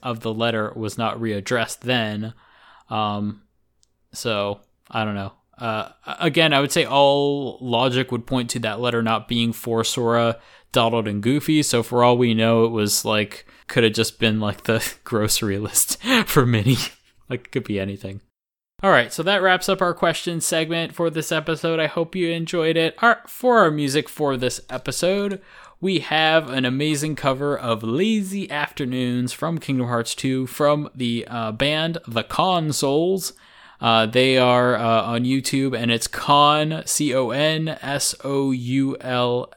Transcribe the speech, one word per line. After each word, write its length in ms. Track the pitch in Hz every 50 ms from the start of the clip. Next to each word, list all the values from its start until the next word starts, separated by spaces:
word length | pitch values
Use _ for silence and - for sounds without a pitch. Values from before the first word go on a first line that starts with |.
| -
of 160 | 127 117 113
the 140 | 113 113 110
letter 380 | 110 113 117 113 110 107 104 -
was 240 | 113 110 104 - -
not 200 | 117 107 - 113
readdressed 600 | 113 110 104 101 98 - 127 117 113 - - -
then. 560 | - 120 127 120 110 107 104 104 107 113 117 _ _ _ _ _ - - - - _ -
Um, 520 | 117 110 107 104 104 104 104 104 107 - _ _ _ _ _ _ _ _ _ _ _ _ _ _
so, 500 | - - - 117 107 101 101 101 101 - _ _ _ _ _ -
I 120 | - 113 110
don't 120 | 107 104
know. 180 | 101 98 98 - _ _ _ _ -
Uh, 320 | 120 113 110 107 - - - _ _
again, 480 | - - - 175 165 135 165 160 156 143
I 80 | 139
would 100 | 143 143
say 140 | - 175 147
all 720 | 113 131 143 143 139 139 143 143 143 143 143 139 120 - -
logic 520 | 127 123 117 117 127 135 123 127 127 -
would 160 | 123 113 117 -
point 240 | 131 127 120 120
to 80 | - 127
that 200 | 117 110 104 107
letter 220 | 123 123 123 117
not 260 | 113 113 113 107 113 -
being 240 | 120 117 117 117
for 320 | 110 - - 120 117 113 110
Sora, 540 | - - 131 120 117 117 117 117 117 113 - - - - - _ _
Donald, 360 | - 131 117 117 117 117 107 104
and 160 | 104 104 101
Goofy, 400 | 117 139 147 - - 156 151 143
so 180 | - - 120
for 220 | 110 - 123 120 120
all 160 | 123 123 120
we 160 | 123 117 113
know, 300 | 110 113 113 117 113 113
it 40 | 117
was, 340 | 117 110 104 101 - - -
like, 440 | 113 107 107 107 104 - - - - - - _ -
could 160 | - 131 117
have 100 | 110 104
just 260 | 113 110 - - -
been, 200 | 117 113 107 110
like, 260 | 107 104 101 - -
the 280 | - 113 110 - - - -
<laughs> 40 | -
grocery 540 | - 120 107 107 104 - - 117 104 98 98
list 420 | 107 104 - - - - - - -
<laughs> 220 | 233 262 233 214 -
for 180 | - 151 127
Minnie. 320 | 123 117 107 98 127 127 117 - - - - _ _ _ _ _ -
Like, 160 | 131 123 -
it 60 | -
could 120 | - 135 127
be 160 | - 107 98
anything. 420 | 95 98 98 98 - 95 98 104 - _ _ _ _ _ _ _ _ _ _ - -
All 80 | 196
right, 200 | 170 127 117 113
so 120 | - - 160
that 180 | 185 202 196
wraps 260 | 180 190 185 180 - -
up 140 | 190 190
our 120 | 185 175 165
question 440 | - - 170 160 - - 180 170 160
segment 540 | - - 180 160 160 156 170 170 165 156 156
for 160 | - 170 165
this 220 | 156 160 151 -
episode. 480 | 160 156 151 170 160 156 - 165 165 160
I 80 | 156 147
hope 280 | - 175 165 165 -
you 140 | 190 175 165
enjoyed 480 | 170 165 165 160 - 170 156 165 165 165
it. 180 | 160 160 - -
Our, 220 | - 240 226 - - -
for 300 | - - - 254 240 226
our 140 | 190 165
music 360 | 151 147 147 139 135 156 139 -
for 300 | - - 151 139 135 123
this 240 | 127 123 - - - -
episode, 720 | 127 127 - 147 131 - 175 180 190 202 202 202 196 190 - - - - - - - _
we 180 | 170 190 185 160
have 500 | 139 - 151 156 160 156 160 165 151 127
an 160 | 131 135 131
amazing 500 | 127 127 135 147 156 156 139 151 156 151
cover 420 | - - 139 135 131 143 143 143 -
of 260 | - 120 113 104 113
Lazy 680 | 113 117 151 196 220 220 214 196 190 196 202 190 -
Afternoons 800 | 139 147 147 - - - 143 123 127 127 127 123 123 123 123 123
from 280 | - - 147 165 170 160
Kingdom 280 | - - 139 127 123 120
Hearts 260 | 123 117 113 - -
two 320 | - - 131 131 131 131
from 440 | 123 - - 151 147 147 147 147 - -
the, 320 | 131 123 120 117 117 - -
uh, 240 | 120 117 113 110 110
band 460 | 110 135 147 151 156 160 165 165 170 -
The 180 | 123 117 117 107
Consoles. 1080 | - - - 165 190 185 175 160 151 139 - 151 135 139 151 170 180 190 185 170 - - _ _ - - - - - - -
Uh, 260 | - 117 113 113 110
they 320 | 110 113 127 131 131 131 127
are, 380 | 127 123 123 123 123 123 123
uh, 280 | 113 117 117 113 113 101
on 200 | 117 117 117 123
YouTube, 500 | 123 131 135 131 - - 135 135 135 127
and 160 | 113 120 117
it's 160 | 117 113 -
Con, 800 | - - - - - 143 143 147 147 151 151 151 156 160 160 -
C 300 | - - - 151 143 120
O 140 | 131 127 113
N 400 | 120 139 151 156 156 160 160 160 151 -
S 320 | - 131 143 143 - - - - -
O 260 | 139 139 139 139 135
U 460 | 131 127 120 120 131 135 135 135 135 -
L 540 | - 127 127 123 123 123 123 123 127 - -